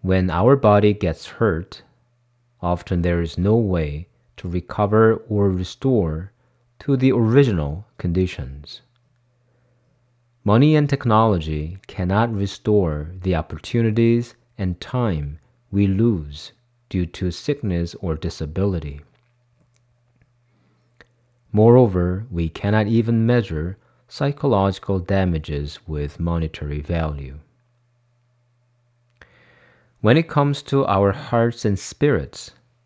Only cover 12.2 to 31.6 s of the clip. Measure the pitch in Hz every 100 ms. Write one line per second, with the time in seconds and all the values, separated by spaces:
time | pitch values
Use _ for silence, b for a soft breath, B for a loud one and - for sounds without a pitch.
12.2 | 120 107 98 - - 104 87 76 78 92
13.2 | 92 85 78 76 - 120 113 110 117 117
14.2 | 120 _ _ - 95 87 - 127 120 80
15.2 | 71 76 _ _ _ 101 101 95 120 95
16.2 | 73 73 - _ _ _ _ 95 85 -
17.2 | 90 - - 143 104 87 85 - 92 78
18.2 | 82 - 76 85 101 87 76 73 - _
19.2 | _ _ _ _ _ _ _ _ _ _
20.2 | _ _ _ b b b b b _ _
21.2 | _ _ _ 104 113 123 120 90 87 92
22.2 | 120 85 82 - 101 107 107 117 113 117
23.2 | 113 123 104 78 82 98 _ _ _ -
24.2 | 143 143 143 104 98 92 - 95 87 98
25.2 | 92 82 73 73 73 - - 76 73 -
26.2 | 82 85 78 - 73 73 73 85 80 71
27.2 | 67 73 _ _ _ _ _ _ _ _
28.2 | _ _ _ _ _ _ _ _ _ _
29.2 | b b b b b b b b 107 143
30.2 | 160 - 143 139 - 135 135 98 101 95
31.2 | - 117 117 113